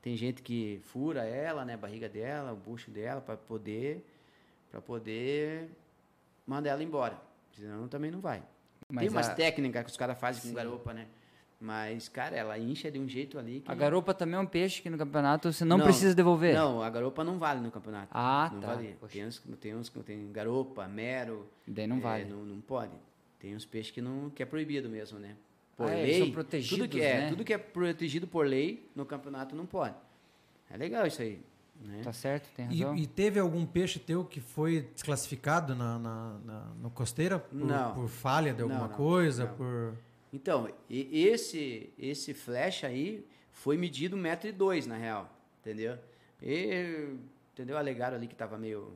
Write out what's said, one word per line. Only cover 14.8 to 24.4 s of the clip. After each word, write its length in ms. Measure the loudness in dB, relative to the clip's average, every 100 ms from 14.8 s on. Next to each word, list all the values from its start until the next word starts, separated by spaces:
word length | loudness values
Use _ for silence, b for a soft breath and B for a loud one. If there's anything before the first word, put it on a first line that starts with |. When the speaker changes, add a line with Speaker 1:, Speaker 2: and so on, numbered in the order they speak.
Speaker 2:
que 80 | -4
no 80 | -2
campeonato 540 | 2 4 6 6 4
você 120 | 4 8
não 120 | 10
Speaker 1:
Não, 80 | 10
Speaker 2:
precisa 300 | 10 10 10
devolver? 400 | 10 10 8 8
Speaker 1:
não, 260 | 6 4
a 80 | 0
garopa 340 | 2 0 0
não 140 | -2 0
vale 220 | 0 0
no 100 | -2
campeonato. 380 | -6 -10 -10 -4
Speaker 2:
Ah, 380 | 0 4 4 2
Speaker 1:
Não 80 | 0
Speaker 2:
tá. 60 | -4
Speaker 1:
vale. 220 | -4 -6 -12
Speaker 2:
Poxa. 140 | -10
Speaker 1:
Tem 120 | -8 -8
uns, 120 | -10 -14 -10
tem 160 | -8 -8
uns, 140 | -8
tem 420 | -12 -10 -10 -8
garopa, 560 | -4 0 0 0 -6 -8
mero. 600 | -6 -4 -4 -4 -8 -12 _ -10
Speaker 2:
Daí 180 | -4 -2
não 120 | 0
Speaker 1:
É, 20 |
Speaker 2:
vale. 260 | 0 -2 -4
Speaker 1:
não, 180 | -10 -12
não 140 | -14
pode. 320 | -6 -6 -6 -12 -20 _ _ _
Tem 180 | -12 -12
uns 100 | -8
peixes 260 | -8 -8
que 100 | -8
não, 280 | -6 -6 -8
que 120 | -8